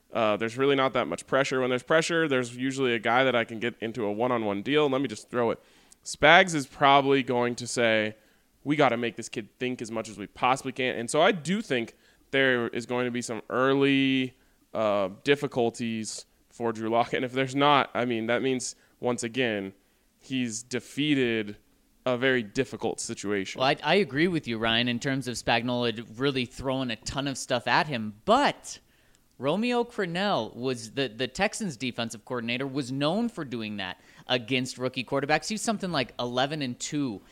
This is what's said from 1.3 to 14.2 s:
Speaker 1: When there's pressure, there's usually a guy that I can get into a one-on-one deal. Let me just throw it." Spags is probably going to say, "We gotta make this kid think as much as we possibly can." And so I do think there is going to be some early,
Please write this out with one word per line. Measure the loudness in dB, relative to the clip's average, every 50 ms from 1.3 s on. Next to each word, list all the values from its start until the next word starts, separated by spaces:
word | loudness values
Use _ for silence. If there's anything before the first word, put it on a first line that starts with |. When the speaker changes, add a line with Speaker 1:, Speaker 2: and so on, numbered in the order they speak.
| 2 2 2 2 0 0
Speaker 1:
When | 0 0
there's | 0 -2 0
pressure, | 2 2 2 2 2 2 0 2
there's | 2 2 0 0 -2 -4
usually | -6 -4 -4 -2 0 2 2 2
a | 2
guy | 2 4 4 4 4
that | 4 4
I | 2 0
can | 0 -4 -4
get | -4 -4 -4 -4
into | -6 -6 -4 -2 -2
a | -2 -2
one-on-one | 0 0 0 0 0 0 0 -2 -2 0
deal. | 0 2 2 2 2
Let | 2 0
me | -2 -4
just | -6 -8 -12 -6
throw | -2 0 0 0
it." | 0 -4 _ _ _ _ _ _ -20 _ -14
Spags | -12 -4 4 6 8 8 8 6 4 0
is | -4 -4
probably | -6 -4 2 4 6 6 6 6 4 2 2 2
going | 0 0 0 0 0 -2
to | -4 -8
say, | -6 -2 0 2 4 4 2 2 0 -4 -10 _ _ _ _ _ _ _ _ -4
"We | -2 2
gotta | 4 4 4 4
make | 2 -2 -4 -6
this | -8 -12 -10
kid | -8 -10 -10 -10 _ -6
think | -6 -6 -4 -6 -8
as | -8
much | -6 -6 -8 -8
as | -10 -12
we | -12
possibly | -12 -6 0 2 2 2 2 0 -6 -4
can." | -4 -2 -2 -2
And | -4 -4 -2
so | 2 4 4
I | 4 2
do | 2 -2 -4 -4 -4 -2
think | -2 -2 -2 -2 -4 -8 _ _ _ _ _ _ _
there | 2 4 4 4 4 2 2 -2
is | -4 -4 -6
going | -4 -2 -2 -2
to | -2
be | -2 -4 -6
some | -6 -6 -8 -6 -4
early, | 0 2 4 4 4 4 4 4 4 4 4 4 2 2